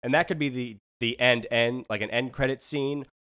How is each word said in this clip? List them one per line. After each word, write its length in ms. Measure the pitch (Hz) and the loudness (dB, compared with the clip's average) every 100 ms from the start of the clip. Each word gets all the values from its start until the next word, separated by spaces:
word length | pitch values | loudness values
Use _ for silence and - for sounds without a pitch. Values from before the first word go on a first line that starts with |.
And 100 | 120 | 2
that 140 | 147 175 | 0 2
could 120 | 165 | 0
be 100 | 143 | -2
the, 280 | 127 123 104 _ _ | -2 -8 -10 _ _
the 200 | 117 120 | -2 2
end, 280 | 127 120 110 | 4 4 2
end, 360 | 117 117 127 - | 2 2 0 -4
like, 120 | 107 | -4
an 100 | 107 | -2
end 200 | 113 127 | -2 -2
credit 280 | 120 131 135 | -2 -2 -2
scene 440 | - 147 139 143 139 _ | -4 -2 -2 -4 -8 _